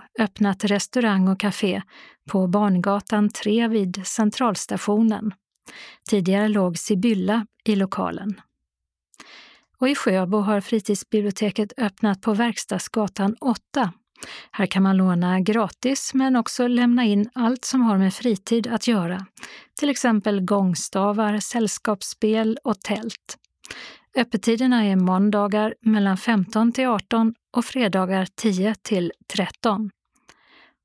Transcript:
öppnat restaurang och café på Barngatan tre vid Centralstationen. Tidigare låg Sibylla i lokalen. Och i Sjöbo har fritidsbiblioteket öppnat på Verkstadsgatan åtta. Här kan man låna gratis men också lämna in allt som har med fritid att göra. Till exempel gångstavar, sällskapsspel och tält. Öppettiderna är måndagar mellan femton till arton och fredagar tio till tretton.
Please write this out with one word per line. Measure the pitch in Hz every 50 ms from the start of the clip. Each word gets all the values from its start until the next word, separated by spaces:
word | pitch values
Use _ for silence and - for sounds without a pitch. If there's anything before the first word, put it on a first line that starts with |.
| - _ _ -
öppnat | 226 196 _ - 208 202 185 - -
restaurang | 196 202 202 - - - 254 240 220 202 190 185
och | 190 190 190
café | - 202 185 - - 190 185 196 190 _ - - - - - _ _ -
på | - 190 185
Barngatan | 180 175 208 208 202 185 180 180 202 202 202 - - 226 208 208 208
tre | - - - 214 208 233 233
vid | 220 226 220 196 180 180 196 185
Centralstationen. | - - - 220 214 202 - 262 233 190 - - - 202 180 - - 208 214 226 226 214 - 208 214 - _ _ _ _ _ _ - - - - - - _ _ -
Tidigare | 226 202 175 185 190 202 214
låg | 214 208 208 185 180 165
Sibylla | - - - 214 180 196 240 220 190 185 190 214 233 214 - _ _ _
i | - 214
lokalen. | 196 190 190 - 202 185 170 170 - 190 208 190 - _ _ _ _ _ _ _ _ _ _ _ _ _ _ _ _ - - - - - - - _ _ _ _ _
Och | 254 262
i | 285
Sjöbo | - - 240 190 185 185 180 202
har | 214 196 208 214 202
fritidsbiblioteket | 190 - 233 220 - - 202 - - _ - 214 208 208 190 - 214 208 - - 214 202 -
öppnat | - 240 202 - - - 208 196 190
på | - 233 208
Verkstadsgatan | 202 240 240 214 - - - 190 185 - - - 226 214 185 _ - 196 196 220 -
åtta. | - 269 226 - _ _ - 277 240 175 - _ _ _ _ _ - - - - - _
Här | - - 196
kan | 185 - 190 190
man | 190 190
låna | 190 190 185 180 175 175 180 185 190
gratis | 185 190 214 233 214 - - _ - 254 269 - - - -
men | 262 269 269 262
också | 240 220 - - - 247
lämna | 240 247 240 247 240 240 247 247
in | 214 208 202 208 233 _
allt | 254 240 226 254 254 -
som | - - 262
har | 240 226 202
med | 190 190 190 -
fritid | - - 247 214 - _ - 233 233 214
att | 233 233 214 -
göra. | - 233 202 170 170 180 185 190 - _ - - - - - - _ _ -
Till | 294 285
exempel | 262 - - 247 220 208 - 220 202 196
gångstavar, | 185 180 202 202 190 185 170 - - - - 196 196 208 208 208 220 208 208 208
sällskapsspel | - - - 240 226 196 - - _ - 208 196 - - - _ - 214 220 220 220 220 226 - _
och | 277 214 -
tält. | - - 214 208 226 226 - - _ - - _ _ _ _ _ _ - - - - - - - _ _ _
Öppettiderna | 262 240 240 - 196 - 226 226 226 262 254 247 233 214
är | 202 196
måndagar | 185 185 180 185 185 202 208 208 208 202 202 196 214 214 220 - _
mellan | _ 226 214 208 202 196 190
femton | 185 - - 226 202 185 - - 214 226 240
till | 233 - 262
arton | 254 226 196 - _ 240 226 226 226 233 _ _ _ -
och | 247 233
fredagar | - - 262 240 196 175 190 185 180 190 190 185 - _
tio | - - 220 190 185 185 214 214 -
till | _ - 214 185 175 165 - _ _ _ -
tretton. | - 185 - - _ - 233 202 202 220 202 _ _ _ _ _ _ _ - - _ _ _ _ - - _ _ _